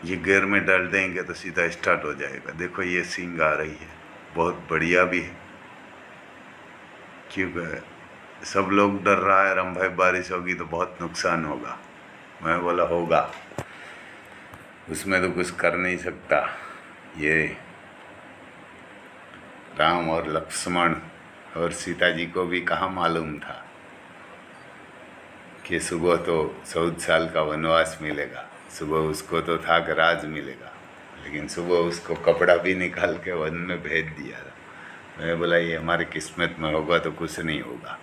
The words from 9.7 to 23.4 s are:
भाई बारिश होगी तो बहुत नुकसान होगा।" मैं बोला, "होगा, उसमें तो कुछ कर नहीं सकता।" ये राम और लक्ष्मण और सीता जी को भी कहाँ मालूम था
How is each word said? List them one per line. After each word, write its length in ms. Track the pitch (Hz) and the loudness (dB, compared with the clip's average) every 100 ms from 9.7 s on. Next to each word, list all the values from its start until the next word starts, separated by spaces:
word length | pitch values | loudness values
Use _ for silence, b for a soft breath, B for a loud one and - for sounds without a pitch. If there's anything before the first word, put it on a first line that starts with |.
| 90 | 0
भाई 140 | 92 87 | 0 4
बारिश 360 | 92 92 87 | 4 4 -2
होगी 220 | 90 90 | -4 -2
तो 120 | 87 82 | -4 -4
बहुत 320 | 85 90 - | -2 -4 -4
नुकसान 440 | 85 82 92 85 80 | -10 -2 0 0 -2
होगा।" 320 | 67 64 - - - - - - - | -6 -8 -12 -14 -20 -20 -20 -20 -8
मैं 180 | 80 85 | -2 0
बोला, 220 | 87 87 | 2 2
"होगा, 480 | 80 85 85 80 - - - - B B B B B B B B B - - - - | 2 2 4 2 2 -8 -12 -10 B B B B B B B B B -20 -20 -20 -10
उसमें 320 | 78 95 95 | -8 0 2
तो 100 | 90 | 2
कुछ 200 | 87 87 | 0 -4
कर 240 | - 85 87 | 2 0 2
नहीं 220 | 92 87 | 0 -2
सकता।" 480 | 87 - - 73 - B B B B B - - | -4 -8 0 2 2 B B B B B -18 -4
ये 280 | 76 80 73 65 - - - - - - - - - - - - - - - - - - - - - - | 2 2 2 -4 -16 -20 -20 -20 -20 -20 -20 -20 -20 -20 -20 -20 -20 -20 -20 -20 -20 -20 -20 -20 -18 2
राम 300 | 78 87 82 | 4 4 2
और 180 | 82 78 | 0 0
लक्ष्मण 680 | 78 - - - 90 85 80 - - - - - 82 | -4 -4 -6 -2 2 2 2 -8 -18 -20 -20 -12 -4
और 140 | 85 | -4
सीता 380 | - - 87 90 | -4 -8 2 2
जी 140 | 82 85 | 2 -4
को 200 | 92 90 | -2 -2
भी 160 | 90 | -2
कहाँ 260 | 87 85 95 | -2 0 -2
मालूम 460 | 92 85 82 78 | 0 0 0 -4
था 240 | 73 | -8